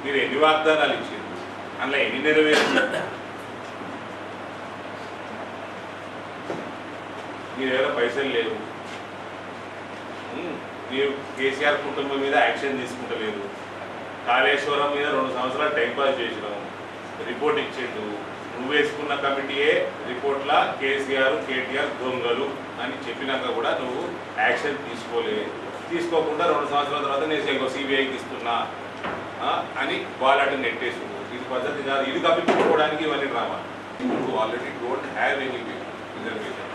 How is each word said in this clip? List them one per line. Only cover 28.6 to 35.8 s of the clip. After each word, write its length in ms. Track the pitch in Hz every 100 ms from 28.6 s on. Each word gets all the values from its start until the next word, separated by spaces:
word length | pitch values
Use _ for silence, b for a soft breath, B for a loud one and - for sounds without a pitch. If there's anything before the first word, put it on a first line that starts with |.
| - - - - - 113 - -
ఆ, 240 | 131 170 - -
అని 280 | 147 190 185 -
వాళ్ళని 380 | 131 139 139 139
నెట్టేసిండు. 580 | 120 117 123 - 107 101 107 123
ఇది 80 |
పద్ధతి 400 | - 127 147 147
కాదు. 200 | 135 139
ఇది 160 | 131 -
కప్పిపుచ్చుకోవడానికి 840 | 165 165 - - 170 156 151 151
ఇవన్నీ 220 | 156 143 139
డ్రామా. 380 | 120 - - - - - - -
You 260 | - - 113
already 320 | 110 120 -
don't 340 | - 120 135 135 -
have 200 | 117 139
any 240 | 131 - 104 -